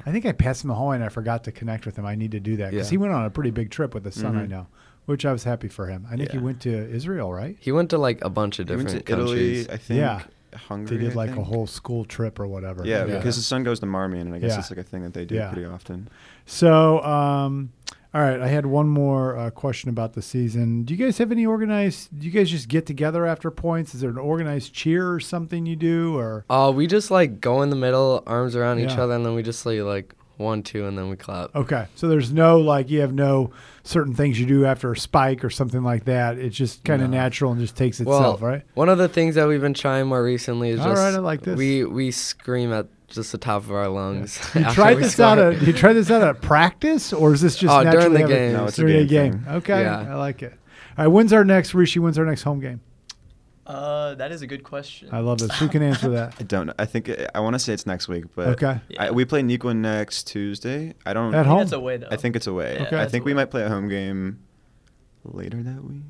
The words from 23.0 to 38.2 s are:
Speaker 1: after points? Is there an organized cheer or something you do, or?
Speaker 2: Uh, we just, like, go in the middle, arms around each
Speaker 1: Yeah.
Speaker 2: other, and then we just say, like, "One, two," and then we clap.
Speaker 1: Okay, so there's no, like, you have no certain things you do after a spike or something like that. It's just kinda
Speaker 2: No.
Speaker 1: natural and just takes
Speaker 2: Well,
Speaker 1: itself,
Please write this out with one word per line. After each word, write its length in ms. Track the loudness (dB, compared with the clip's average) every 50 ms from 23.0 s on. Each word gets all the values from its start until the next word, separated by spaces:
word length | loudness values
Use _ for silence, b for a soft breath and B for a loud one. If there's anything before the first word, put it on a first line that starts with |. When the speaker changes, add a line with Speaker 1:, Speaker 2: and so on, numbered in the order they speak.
| -2 -2 0 0 -2
Speaker 1:
after 260 | -2 -2 -4 -6 -8
points? 440 | -8 -4 -4 -4 -2 -2 -4 -6 -8
Is 80 | -6
there 80 | -6 -6
an 80 | -6 -6
organized 560 | -4 -4 -2 -2 -2 -4 -4 -6 -6 -8 -12
cheer 360 | -4 0 0 0 2 0 -2
or 100 | -2 -4
something 440 | -6 -6 -6 -6 -6 -6 -6 -6 -4
you 120 | -4 -4
do, 420 | -2 0 0 0 0 0 0 -2 -2
or? 260 | -4 -4 -6 -8 -4 0
Speaker 2:
Uh, 200 | 2 4 4 4 4
we 120 | 2 2
just, 240 | 2 2 0 2 2
like, 300 | 4 4 4 2 0 -2
go 220 | 0 2 2 2
in 80 | 2 2
the 60 | 0
middle, 460 | 0 0 2 2 4 4 2 2 0 -2
arms 280 | -2 -2 -2 -2 -2 -2
around 240 | 0 0 0 0 0
each 100 | -2 -2
Speaker 1:
Yeah. 140 | 0 0 0
Speaker 2:
other, 100 | 0 0
and 100 | 0 -2
then 100 | -2 -2
we 80 | -2
just 200 | -4 -4 -8 -6
say, 180 | -4 -4 -2 -2
like, 340 | -2 -4 -4 -6 -6 -10 _ _ _ _ _
"One, 260 | -6 -4 -4 -4 -4
two," 220 | -6 -8 -8 -6 -6
and 120 | -6 -6 -6
then 100 | -6 -8
we 80 | -8
clap. 380 | -10 -10 -10 -10 -8 -10 -6 -4
Speaker 1:
Okay, 300 | -4 -2 -2 -2 -4 -4 -8 -8
so 140 | -4 0 2
there's 220 | 2 2 2 0
no, 260 | 2 4 6 8 8 8
like, 300 | 6 4 2 2 0 0
you 100 | 0 0
have 140 | 0 0 0
no 360 | 0 2 2 2 2 0 -2 B B B B B B B
certain 280 | -2 -2 0 0 0 0
things 240 | 0 0 0 2 0
you 60 | 2
do 180 | 4 4 4 4
after 260 | 4 2 0 -2 -4
a 40 | -4
spike 460 | -4 -4 0 2 2 4 2 0 -2 -4
or 60 | -6
something 320 | -4 -4 -4 -2 -2 -2
like 220 | 0 0 -2 0 0
that. 320 | 0 0 0 0 -2 -4
It's 200 | -4 -6 -6 -4
just 280 | -2 -4 -4 -4 -4 -2
kinda 220 | 0 2 2 2 0
Speaker 2:
No. 40 | 0
Speaker 1:
natural 360 | 0 0 -2 0 -2 -2 0
and 80 | 0 -2
just 160 | -2 -4 -2
takes 220 | 0 0 0 0 -2
Speaker 2:
Well, 180 | 0 2 4
Speaker 1:
itself, 240 | 4